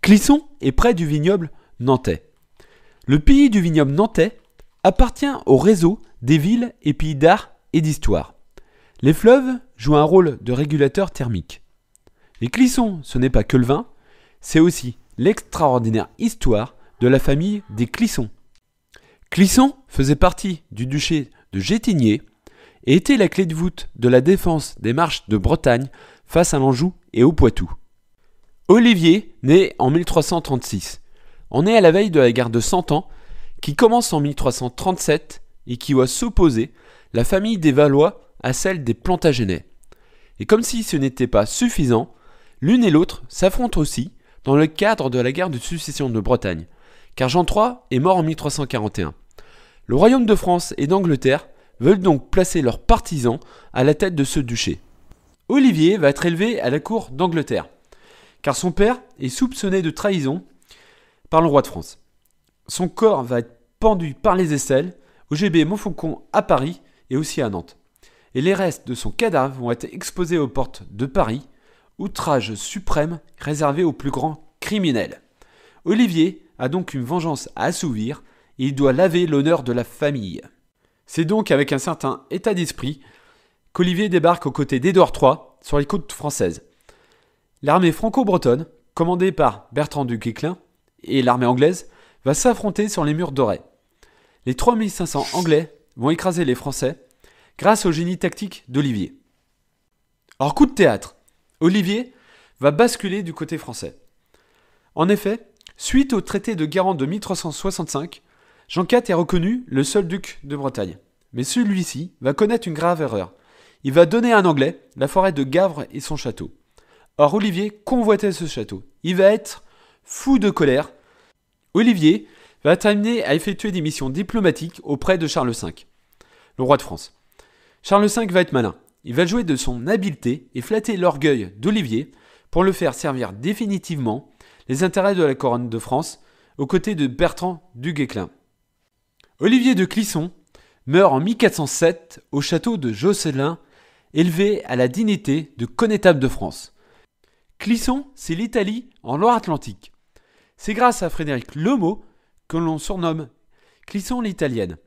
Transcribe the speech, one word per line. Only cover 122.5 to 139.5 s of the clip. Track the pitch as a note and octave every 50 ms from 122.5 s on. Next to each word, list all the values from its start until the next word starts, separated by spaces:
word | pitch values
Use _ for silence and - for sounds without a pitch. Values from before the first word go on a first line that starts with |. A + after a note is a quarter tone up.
| _ _ _
va | D3 E3
être | F#3 -
amené | G#3 G#3 G#3 G#3 A3 A#3+ A#3 -
à | - C#3
effectuer | D#3+ D#3+ G#3 G3 F#3 - A3 F#3
des | F#3 D3+
missions | D#3 D3 - C3 C3
diplomatiques | C3 D#3+ G3+ F#3 - A#3 G3+ F3+ D#3+ - D#3+ E3 - - -
auprès | - C#3+ C3 - - F#3+ F3+
de | D#3+
Charles | D3+ - E3 C3+ B2 A#2
cinq, | - - E2+ E2 - - _ _ _ _ _ _ _ _ _ _ _ _ _ _
le | - C3
roi | B2+ C#3+
de | C3 -
France. | - F#2 D#2 - - _ _ _ _ _ _ - _ _ _ _ _ _ _ _
Charles | - F#3+ G3+ G#3 G#3
cinq | G3+ A#3 A3+ G3+
va | F3 F#3
être | F3+ E3+ -
malin. | C3 A#2 G2+ E2 - _ _ _ _ _
Il | - A#2+
va | C3+ F3
jouer | E3+ G3 B3 A#3
de | E3 D3
son | B2+ - - B2 B2 A#2
habileté | D3 G3+ G3 F#3 G3+ D3+ - - B2 B2 D#3 - _ _
et | B2+ A#2
flatter | - G#3+ A3 G#3+ - A3
l'orgueil | F#3+ F3 F3+ D3 C#3+ C3+ D3+ C#3+ B2 G#2 F2+ F#2+
d'Olivier | G#2 A2+ F3+ G#3 A3 F3+ B2 A2 A2+ D3 - _ _ _ _ _ _ _ _
pour | - E3+ F3+
le | F#3+ F#3+
faire | F#3+ F#3 D#3 -
servir | - - D#3 C3+ C3 A#2+ G2 F#2+
définitivement | G#2 A#2 E3+ G#3+ - A#3+ G#3 G3+ F#3 - - E3+ D3 C3 A2+ G#2+ C3 - _ _ _ _ _ _ _ _ -
les | C3 C3+ F#3
intérêts | F#3 F#3 G3+ F#3 G3+ G3+
de | F3+ E3
la | D3 C3+
couronne | C3+ - C3 A#2+ B2 B2 A#2+
de | A2 A#2
France | - - B2+ C3+ E3 - - _ _ _ _ _ _ _ _
aux | - C#3+
côtés | C3+ - F#3 - G#3+ G#3+
de | D#3+ C#3+
Bertrand | C3 B2 C#3 F3 E3 - - F3 F#3 F3+ E3 _ _ _
du | A#2 B2 D#3+ E3+
Guesclin. | C#3+ C#3+ A#2+ - A2 F2+ - _ _ _ _ _ _ _ _ _ _ _ _ _ _ _ _ _ _ _ _ _ _
Olivier | - G#3